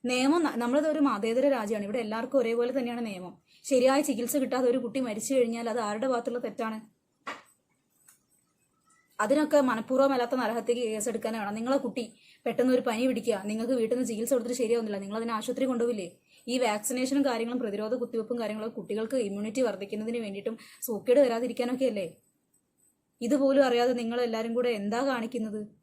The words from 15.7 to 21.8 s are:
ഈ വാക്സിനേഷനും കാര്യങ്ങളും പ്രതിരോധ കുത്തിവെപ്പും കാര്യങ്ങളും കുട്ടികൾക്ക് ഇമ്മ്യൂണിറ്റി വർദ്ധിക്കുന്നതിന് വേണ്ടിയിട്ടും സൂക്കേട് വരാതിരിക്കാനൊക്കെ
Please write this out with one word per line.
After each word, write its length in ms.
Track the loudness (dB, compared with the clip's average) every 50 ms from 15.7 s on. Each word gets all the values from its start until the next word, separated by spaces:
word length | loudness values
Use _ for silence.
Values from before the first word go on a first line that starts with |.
| 0 0 0 0 -2 -4 -6 -10 -12 _ _ _ _ _ _
ഈ 100 | -4 0
വാക്സിനേഷനും 680 | 0 2 2 0 -2 -2 -4 -2 -2 -2 0 2 2 2
കാര്യങ്ങളും 340 | 2 0 -2 -2 -4 -4 -4
പ്രതിരോധ 360 | -4 -4 -4 -4 -2 -2 -2
കുത്തിവെപ്പും 440 | -4 -4 -4 -4 -6 -4 -4 -4 -4
കാര്യങ്ങളും 300 | -4 -4 -4 -6 -6 -8
കുട്ടികൾക്ക് 460 | -8 -10 -8 -6 -4 -4 -2 -2 -2
ഇമ്മ്യൂണിറ്റി 460 | -2 -2 -2 -4 -4 -6 -4 -2 0
വർദ്ധിക്കുന്നതിന് 560 | 0 0 -2 -4 -8 -8 -8 -8 -6 -6 -6
വേണ്ടിയിട്ടും 400 | -6 -6 -6 -8 -6 -6 -8 -8 -8 -16 -20 -16 -12
സൂക്കേട് 380 | -8 -6 -6 -4 2 4 6 6
വരാതിരിക്കാനൊക്കെ 680 | 6 6 4 0 -2 -4 -2 -4 -2 -2 0 0